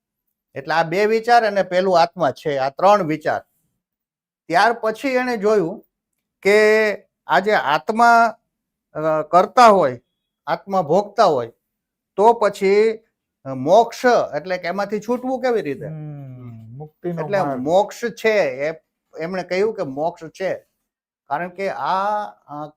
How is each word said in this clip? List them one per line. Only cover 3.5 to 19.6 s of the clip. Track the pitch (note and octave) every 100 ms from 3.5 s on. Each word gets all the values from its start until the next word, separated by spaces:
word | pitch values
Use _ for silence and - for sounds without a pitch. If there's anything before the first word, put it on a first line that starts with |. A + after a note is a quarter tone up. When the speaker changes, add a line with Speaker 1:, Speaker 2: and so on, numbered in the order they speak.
| _ _ _ _ _ _ _ _ _ -
Speaker 1:
ત્યાર | E3 A3
પછી | A#3 A3 A3 C#4
એણે | B3+ B3+ A#3
જોયું | G3+ G#3+ E3 A3 - _ _ _ _ _
કે | F#3+ G#3 G#3+ A3 G#3+ G3 _ _ -
આ | D#3+
જે | G3
આત્મા, | G3 C3 D#3 - A3 A#3+ A#3 A#3 - _ _ _ _ _
અ, | D3+ D#3 D#3
કરતા | D3+ F3 G#3 - A#3
હોય, | G3 D3 B2 _ _ _ _ -
આત્મા | E3+ - F#3+
ભોગતા | D3 F3 G#3 - G3
હોય, | C#3 A#2 _ _ _ _ _ _ -
તો | G#3+
પછી, | A#3 G3+ G3+ F#3+ G3+ A3 A3 _ _ _ _ C3+
અ, |
મોક્ષ | C3 C3+ G#3 A3+ - B3+ G#3 B2 D3
એટલે | F#3 F3+
કે | E3+
એમાંથી | F#3+ G3+ G#3
છૂટવું | G3+ B3 B3+ B3+
કેવી | B3+ A3+
રીતે? | D3 C3+ D3+
Speaker 2:
હમ, | D#3 D3+ D3 C#3 B2 B2 A2+ A2+ B2+
મુક્તિનો | D3+ _ F3 E3
Speaker 1:
એટલે | D#3 G3
Speaker 2:
માર્ગ. | D3 C3
Speaker 1:
મોક્ષ | C#3 F#3 G3+ - A#3
છે, | A#3 A3+ G#3+ D3+ B2+ D3
એ, | D#3+ _ _ _ -
એમણે | E3 F#3
કહ્યું | E3+ F3+